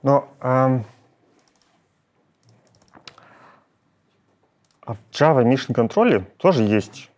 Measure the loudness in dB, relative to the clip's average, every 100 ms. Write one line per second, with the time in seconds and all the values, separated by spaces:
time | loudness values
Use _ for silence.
0 | 2 0 -2 _ -2 0 0 -2 -6 _
1 | _ _ _ _ _ _ _ _ _ _
2 | _ _ _ _ _ _ _ _ _ -20
3 | -20 _ _ -20 -20 _ _ _ _ _
4 | _ _ _ _ _ _ _ _ -16 -16
5 | _ 0 2 4 2 0 -2 -4 -2 0
6 | 0 0 -4 _ 0 0 0 -2 -4 -18
7 | -20